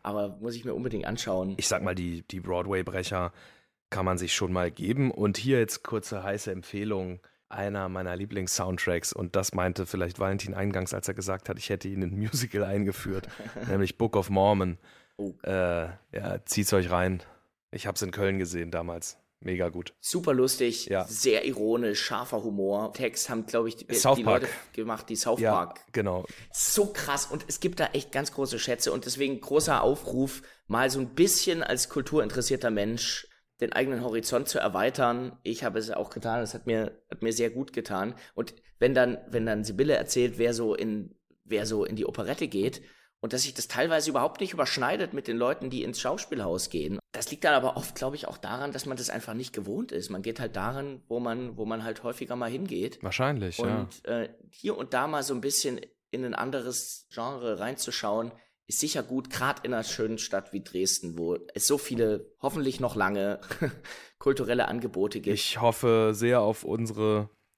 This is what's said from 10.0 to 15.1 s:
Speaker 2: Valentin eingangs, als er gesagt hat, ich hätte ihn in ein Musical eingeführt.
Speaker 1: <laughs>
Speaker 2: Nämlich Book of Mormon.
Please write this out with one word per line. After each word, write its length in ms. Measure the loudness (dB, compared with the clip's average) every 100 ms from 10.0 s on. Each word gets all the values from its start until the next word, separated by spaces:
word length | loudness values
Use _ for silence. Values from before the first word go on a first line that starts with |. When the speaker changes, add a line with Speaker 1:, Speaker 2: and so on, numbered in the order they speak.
| -2 -2
Speaker 2:
Valentin 380 | -2 -2 -4 -2
eingangs, 400 | 0 0 -2 -4
als 120 | -4
er 60 |
gesagt 340 | -4 -4 -4 -4
hat, 120 | -6
ich 100 | -4
hätte 180 | -4 -2
ihn 140 | -2
in 80 | -2 -2
ein 20 |
Musical 460 | -2 -2 -2 0
eingeführt. 640 | 0 2 0 -2 -4 -4 -6 -10 -12
Speaker 1:
<laughs> 240 | -8 0
Speaker 2:
Nämlich 300 | 2 2 2
Book 160 | 2 2
of 160 | 4
Mormon. 480 | 6 6 6 2 -2 -12 -20 _